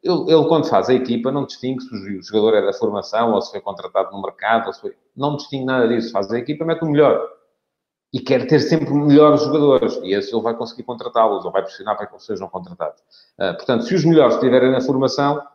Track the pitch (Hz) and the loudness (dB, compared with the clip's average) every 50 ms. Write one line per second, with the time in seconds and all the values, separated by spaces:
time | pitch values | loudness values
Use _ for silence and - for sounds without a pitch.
0 | - 175 185 156 - - 160 156 147 - 165 156 139 - 117 98 95 - 127 123 | -2 -2 -2 -2 2 4 4 4 4 4 2 2 2 2 0 0 2 2 2 2
1 | 127 123 120 113 117 131 139 143 135 - - - - 127 131 127 - - 117 101 | 2 -2 -4 -2 -2 -4 -4 -4 -6 -8 -10 -10 -8 -8 -8 -8 -10 -12 -14 -12
2 | 95 101 101 92 90 - 104 110 104 113 110 104 98 98 98 - 117 107 104 101 | -10 -10 -12 -12 -12 -2 0 2 4 4 4 4 2 0 -2 -2 -4 -4 -4 -4
3 | 95 - - 110 117 117 107 98 95 - - 101 _ 101 98 - - 90 _ 101 | -8 -4 -2 0 0 2 0 0 -2 -4 -12 -10 _ -10 -10 -10 -14 -4 _ -2
4 | 95 - 98 101 98 98 - _ - 107 113 110 - 95 - - - 98 - _ | -2 -2 -6 -10 -10 -10 -10 _ -2 0 0 0 0 -4 -10 -10 -12 -14 -14 _
5 | _ _ _ 127 139 147 147 143 - - - 135 131 131 131 127 120 113 120 113 | _ _ _ -4 -4 -4 -4 -4 -8 -8 -8 -6 -4 -2 0 2 2 2 2 0
6 | 113 - - 101 101 98 113 120 123 - 147 147 160 165 165 160 165 160 147 151 | -2 -4 -4 -6 -4 -2 -4 -6 -4 -6 -6 -6 -4 -4 -4 -4 -2 0 2 4
7 | 147 131 110 - - - - _ _ _ _ _ _ _ _ _ _ _ _ _ | 4 4 4 0 -2 -8 -12 _ _ _ _ _ _ _ _ _ _ _ _ _
8 | _ _ - 120 - - 139 123 123 131 156 147 - - 170 160 143 131 139 143 | _ _ -10 -8 -2 0 0 0 2 2 2 2 2 2 0 0 0 0 -2 0
9 | 147 147 143 147 151 151 147 147 - 143 147 156 147 143 131 - - 123 - - | 4 6 8 8 8 8 6 4 2 0 0 2 4 4 4 4 2 -2 -4 -6
10 | - 90 98 101 98 - 113 113 107 120 113 - 117 113 - - 110 - 123 113 | -4 -2 -2 -2 -2 -4 -6 -4 -4 -4 -6 -6 -8 -12 -12 -16 -12 -12 -12 -10
11 | 113 120 - 117 113 110 101 101 - 87 92 95 95 95 - - 98 107 104 - | -10 -4 2 2 2 2 2 -2 -6 -2 -4 -4 -4 -4 -12 -12 -6 -6 -6 -6
12 | 104 - - - - - 107 95 98 90 - 92 90 87 87 _ 85 76 - _ | -6 -14 -14 -20 -12 -10 -10 -10 -10 -10 -12 -12 -12 -12 -10 _ -10 -10 -10 _
13 | _ _ _ - _ _ _ - 98 92 85 - - - 127 113 117 - 185 180 | _ _ _ -20 _ _ _ -6 -4 -4 -4 -6 -4 -2 -2 -2 0 -2 -2 0
14 | 147 165 165 156 139 120 113 - - 127 123 127 123 127 131 127 127 135 135 131 | 2 4 6 6 6 6 4 2 2 4 4 4 4 4 2 0 0 -2 0 0
15 | 135 127 - - 139 143 147 151 - - _ | 0 0 0 0 0 0 -2 -2 -6 -14 _